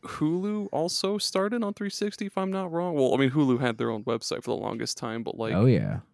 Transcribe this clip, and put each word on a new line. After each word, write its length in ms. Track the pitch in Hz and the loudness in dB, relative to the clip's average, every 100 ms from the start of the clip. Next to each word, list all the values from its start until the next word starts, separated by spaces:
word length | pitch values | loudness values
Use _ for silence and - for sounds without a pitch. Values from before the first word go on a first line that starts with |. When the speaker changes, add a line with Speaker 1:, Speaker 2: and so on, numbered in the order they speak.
Speaker 1:
Hulu 680 | - - 151 175 202 214 202 | -12 -2 0 0 0 -2 -2
also 460 | 139 170 - 190 208 | -2 -2 0 0 0
started 440 | - 190 196 240 | 0 0 0 0
on 120 | 208 | -4
three 160 | 208 202 | -4 -6
sixty, 340 | - 208 - | -4 -6 -4
if 140 | 202 - | -6 -2
I'm 120 | 190 | -2
not 220 | 190 185 | -2 -2
wrong. 220 | 165 180 | -2 0
Well, 180 | 151 131 | 2 4
I 60 | 127 | 6
mean, 140 | 135 | 4
Hulu 280 | 147 139 123 | 4 4 4
had 160 | 123 113 | 2 0
their 140 | 117 | -2
own 120 | 110 | -2
website 380 | 110 117 - - | -2 -2 -2 -6
for 120 | - - | -4 -4
the 60 | |
longest 340 | - 113 113 - | -4 -4 -6 -6
time, 260 | 117 113 | -6 -6
but, 140 | 110 - | -6 -4
like, 160 | 113 | -2
Speaker 2:
Oh, 140 | 95 120 | 4 6
yeah. 340 | 101 50 - - | 6 2 -4 -8